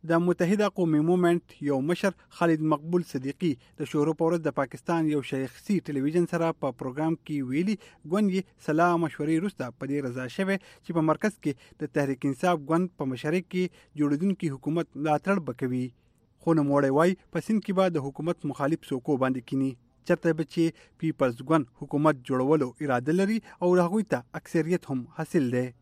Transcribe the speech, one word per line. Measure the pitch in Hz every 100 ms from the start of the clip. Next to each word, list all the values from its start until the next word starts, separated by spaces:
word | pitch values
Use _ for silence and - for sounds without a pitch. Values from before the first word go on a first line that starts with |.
| 160
د | 165
متحده | 175 170 175 208 208 -
قومي | 170 151 156
مومنټ | 180 175 170 _ - 143
یو | 135 143
مشر | 180 196 - _ -
خالد | 170 156 156
مقبول | 147 156 175 165
صدیقي | 131 131 - 175 139 _ _
د | 147
شورو | 156 151 156
په | 165
ورځ | 175
د | 151
پاکستان | 131 135 143 - 170 156
یو | 151 131
شخصي | 135 135 - - 196 -
ټلویزیون | 139 139 170 175
سره | 170 165 160
په | 139 127
پروګرام | 139 131 160 165
کې | - 147 127
ویلي، | 139 185 208 - _ 147
ګوند | 185 208
یې | 185 185 _
سلا | - 151 175 170
مشورې | 165 - 151 160
وروسته | 202 - 123 120
په | 135
دې | 143 135
رضا | 123 127 -
شوی | 190 196
چې | - - - 170
په | 156
مرکز | 156 220 -
کې | 151 139 - _
د | 151 156
تحریک | 139 131 139
انصاف | 135 180 170 139
ګوند | 165 180 _
په | 139
مشرۍ | 127 151 180 175
کې | 180 180 - _ 143
جوړېدونکي | 147 143 190 185 165
حکومت | 135 143 165 160 135
ملاتړ | 151 151 185 196 139
به | 120
کوي. | 131 127 127 _ _ _ _ _
خو | - 160
نوموړی | 143 139 139 139
وایي | 175 190 _ 175
په | -
سند | 220 -
کې | 185
به | 190 165
د | 135
حکومت | 135 156 170 147
مخالف | 135 139 160 -
څوکو | 131 127 135
باندې | 131 131 120
کینی، | 135 135 123 _ _ -
چرته | 175 170 160
به | 160
چې | - 165 - - _
پیپلز | 160 147 131 120 131
ګوند | 160 131 _
حکومت | 139 147 156 143 123
جوړولو | 131 131 156 127 - 151
اراده | 123 127 175
لري | 196 226 - -
او | 180 180
هغوی | 170 214 208
ته | 123 - 160
اکثریت | - 170 156 180 -
هم | 135 117 -
حاصل | 160 170 127
دی. | 123 127 -